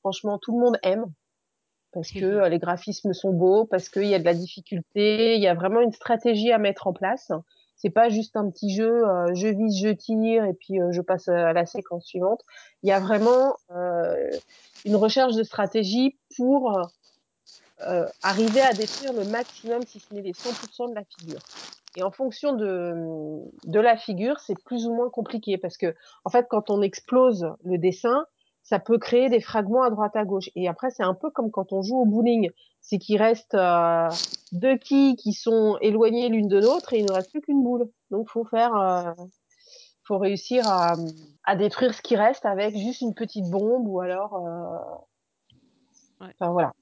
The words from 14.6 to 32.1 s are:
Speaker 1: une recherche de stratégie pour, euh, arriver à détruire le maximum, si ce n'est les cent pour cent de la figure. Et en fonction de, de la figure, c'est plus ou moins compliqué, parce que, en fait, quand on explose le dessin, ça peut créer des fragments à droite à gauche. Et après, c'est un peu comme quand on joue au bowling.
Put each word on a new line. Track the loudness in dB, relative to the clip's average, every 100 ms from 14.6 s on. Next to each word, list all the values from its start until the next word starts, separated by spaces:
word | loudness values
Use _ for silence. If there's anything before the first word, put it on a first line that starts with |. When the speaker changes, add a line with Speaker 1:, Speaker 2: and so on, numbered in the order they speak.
| -20 -14
Speaker 1:
une | 0 2
recherche | 4 4 2
de | 2
stratégie | -2 -2 -2 0 0 2 0 -2 _ -4
pour, | 2 2 2 -2 -4 _ _ _ _ _ _ -20 _ _ -4
euh, | -2 -2 -4
arriver | -2 0 2 4
à | 4
détruire | 2 -4 -6 -6
le | -6
maximum, | -4 -4 -6 -10 -6 -6 -6
si | -14
ce | _
n'est | -12
les | -10
cent | -10 -10 -10
pour | -12
cent | -10 -8
de |
la | -8
figure. | -14 -20 -16 -16 -16 -20 -20 -20 -20 -6
Et |
en | -6
fonction | -4 -8 -4 -4
de, | -2 -2 -4 -4 -6 -6 -8 -10 -12 -14 -18 -2
de | 2
la | 4 2
figure, | -2 -4 -4 -4
c'est | -6 -10
plus | -8 -6 -4
ou |
moins | -4 -4
compliqué, | -4 -8 -8 -4 -4
parce | -4 -4
que, | -4 -4 -14 _
en | 0
fait, | 0 2
quand | -2 -2
on | 0
explose | -2 -4 -2 4 4 2 -4 -8
le | -6 0
dessin, | 0 0 0 -2 -2 _ _ _
ça | _ -4
peut | 2 0
créer | 2 2 4
des | 2
fragments | 0 -4 0 2
à | 2
droite | 0 -2
à | -2
gauche. | -2 -4 -6
Et | -4 -4
après, | -2 -6
c'est | -2
un | -2
peu | -2 -6
comme | -4 -4
quand | -4 -4
on | -4
joue | -2 0
au |
bowling. | 2